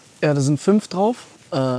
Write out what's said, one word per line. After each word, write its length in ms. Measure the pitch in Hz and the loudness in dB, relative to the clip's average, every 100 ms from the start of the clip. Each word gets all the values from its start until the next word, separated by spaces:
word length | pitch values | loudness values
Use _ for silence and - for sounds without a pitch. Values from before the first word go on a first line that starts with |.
| - - | -20 -4
Ja, 140 | 151 | 0
da 60 | 143 | 2
sind 180 | 135 147 | 0 0
fünf 300 | - 208 - | 2 2 0
drauf, 380 | 180 208 240 - - - | -2 0 -2 -10 -20 -8
äh, 260 | 143 131 | -2 -2